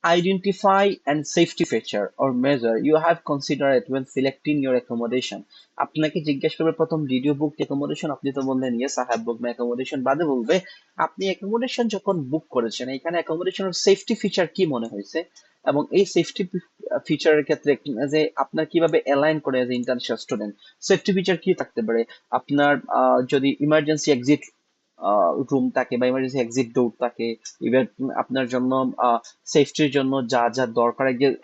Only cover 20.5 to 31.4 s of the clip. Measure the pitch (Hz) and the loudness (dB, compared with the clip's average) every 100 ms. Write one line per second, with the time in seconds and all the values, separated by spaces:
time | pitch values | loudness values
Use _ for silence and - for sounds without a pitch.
20.5 | 101 - _ - 190 - 190 185 170 - | -10 -20 _ 0 0 2 0 0 -2 0
21.5 | 170 131 - 113 113 117 - _ 123 - | -2 -2 -6 -2 0 -2 -8 _ -6 -2
22.5 | 143 143 139 - 120 131 127 127 143 135 | 2 2 2 0 2 4 2 2 0 0
23.5 | - 147 156 147 156 - 135 123 147 - | 0 2 2 2 -2 2 2 4 2 0
24.5 | _ _ _ _ _ 95 104 87 71 131 | _ _ _ _ _ 0 4 4 2 0
25.5 | 135 127 131 123 120 127 131 131 135 117 | 0 0 0 -2 0 0 0 -2 -2 -2
26.5 | 120 117 120 120 - 120 - 117 113 - | -2 0 0 0 0 -6 -4 -6 -6 -12
27.5 | - 110 127 127 - 131 - - 127 123 | -6 2 2 2 -4 -6 -4 -4 -2 -2
28.5 | 127 127 131 131 - 120 117 - _ - | -2 0 0 -2 0 2 2 -2 _ 0
29.5 | 160 139 - 151 139 135 135 117 127 120 | 2 2 2 0 2 0 -2 0 2 2
30.5 | 117 123 117 120 113 135 120 135 - | 0 -2 2 0 2 -2 2 2 2